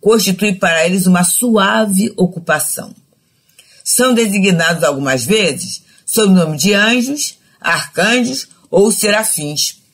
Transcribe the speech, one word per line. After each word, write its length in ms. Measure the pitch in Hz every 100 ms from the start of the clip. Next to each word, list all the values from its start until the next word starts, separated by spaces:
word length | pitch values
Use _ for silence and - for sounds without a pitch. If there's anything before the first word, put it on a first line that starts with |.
constitui 540 | 202 226 190 180 208 190
para 300 | 185 165 165
eles 200 | 190 185
uma 180 | 180
suave 880 | 180 - 247 220 196 220 214 190 226 -
ocupação. 760 | 180 170 - 151 - - - - _ _ _ _ _ _ _ _
São 300 | - - 254
designados 720 | 233 226 196 190 175 165 170
algumas 400 | 156 139 139 131
vezes 580 | 120 214 185 135 - - _ _ -
sob 280 | - 208
o 20 | 185
nome 220 | 160 151
de 160 | 180
anjos, 640 | 202 214 247 247 294 - - _ _
arcanjos 880 | - 165 - - 196 247 240 262 - _ _
ou 220 | 165 208
serafins. 840 | 214 214 208 220 - 147 151 - - _